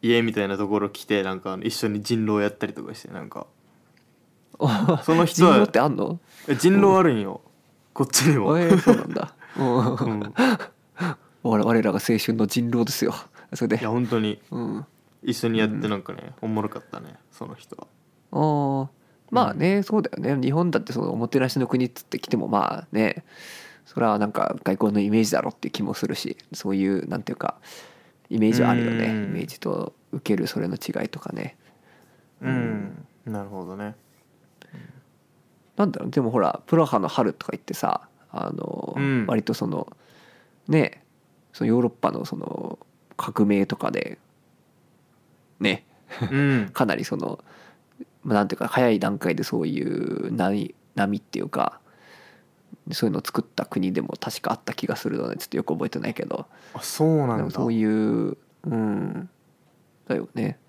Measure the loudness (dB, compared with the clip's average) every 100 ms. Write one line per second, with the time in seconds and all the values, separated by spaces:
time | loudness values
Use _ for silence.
0 | 4 4 4 0 -2 -2 0 0 0 -6
1 | -2 0 0 -4 -6 -4 -4 -2 -4 -4
2 | -2 -2 2 2 0 -2 -8 -8 -14 -14
3 | -16 -14 -12 -14 -16 _ _ _ _ _
4 | _ _ _ _ _ -2 0 2 2 2
5 | 4 4 4 6 8 8 6 4 2 2
6 | -2 -6 _ -20 -4 4 6 8 8 8
7 | 6 4 -2 -8 -14 _ _ _ _ -2
8 | 0 4 6 6 4 4 6 6 8 4
9 | 4 -6 -8 -12 -12 -2 2 4 2 0
10 | -2 -2 -4 2 2 2 -4 _ _ -8
11 | -6 -6 _ _ 0 2 4 4 4 0
12 | 2 0 2 0 0 0 0 2 0 0
13 | -2 -2 -12 -20 -16 -6 0 0 0 -2
14 | 0 0 -2 -4 _ -8 -6 -8 -10 _
15 | _ _ -6 -2 0 2 0 0 -4 -4
16 | -8 -14 -16 -10 -4 -2 -2 -8 -14 -16
17 | -16 -20 _ -16 -16 -16 -18 -20 -20 _
18 | _ _ _ 0 2 2 0 -2 -4 _
19 | _ _ _ 2 2 2 2 2 2 0
20 | -2 -4 -2 0 2 2 2 0 -2 -4
21 | -4 -2 0 0 0 0 0 0 0 -4
22 | -10 -10 -2 -2 0 0 0 -4 -4 0
23 | 0 -2 -12 -20 -20 -18 -20 -20 _ 0
24 | 2 2 0 0 -2 -2 -2 2 2 2
25 | 2 4 4 2 -2 -6 -10 -6 -6 -4
26 | -4 -4 -8 -10 -14 -10 -4 0 2 0
27 | -2 -6 -6 -4 -6 -6 -18 -20 -20 -20
28 | _ _ _ 2 2 4 4 4 2 0
29 | -2 -2 -4 -6 -6 -8 -6 -6 -6 _
30 | _ -10 -2 0 0 -4 -4 -6 -6 -6
31 | -6 -8 -10 -10 -10 -14 _ _ _ _
32 | _ _ _ _ -4 -2 -2 -4 -8 -14
33 | -20 _ -10 -8 -8 -12 -12 -10 -12 -12
34 | _ _ _ _ _ _ -20 -20 -20 -20
35 | _ _ _ _ _ _ _ 0 0 0
36 | -2 0 2 4 2 0 2 4 4 2
37 | 0 2 0 0 -10 -10 -10 -4 -2 -2
38 | -6 _ _ -8 -6 -6 -8 -8 -8 -2
39 | 0 0 2 0 0 -4 -2 -4 -8 -14
40 | _ -20 -20 -20 _ _ 2 2 2 -2
41 | _ _ _ _ _ -4 2 2 2 0
42 | -2 -2 -8 -8 -8 -10 -10 -12 -18 _
43 | _ -10 -8 2 4 4 2 0 -4 -4
44 | -6 -10 _ _ _ _ _ _ _ _
45 | _ _ _ _ _ _ -2 -2 _ _
46 | _ -8 -2 2 4 2 0 0 0 0
47 | -4 -6 -6 -8 -14 -20 -20 _ _ _
48 | -20 _ 0 2 2 -2 -2 2 4 4
49 | 0 -2 -2 -2 -2 -2 -2 -2 -2 -2
50 | -4 -4 -4 -2 0 0 -4 -12 _ -2
51 | -2 -2 _ -8 -6 -2 -2 -4 _ _
52 | -20 -20 -20 -20 _ _ _ -20 -10 -2
53 | 0 -2 -4 -6 -6 -6 -4 -2 -2 -2
54 | -4 -8 -8 -6 -6 -6 -6 -8 -6 -4
55 | -4 -4 -4 -6 -6 -6 -4 -4 -4 -4
56 | -6 -6 -6 -8 -10 -18 -18 -12 -10 0
57 | 2 4 2 0 -2 -2 0 2 2 2
58 | 2 0 -2 -6 _ _ -4 -2 0 -2
59 | -4 -8 -12 _ _ _ _ _ _ _
60 | _ -6 -4 -4 -4 -6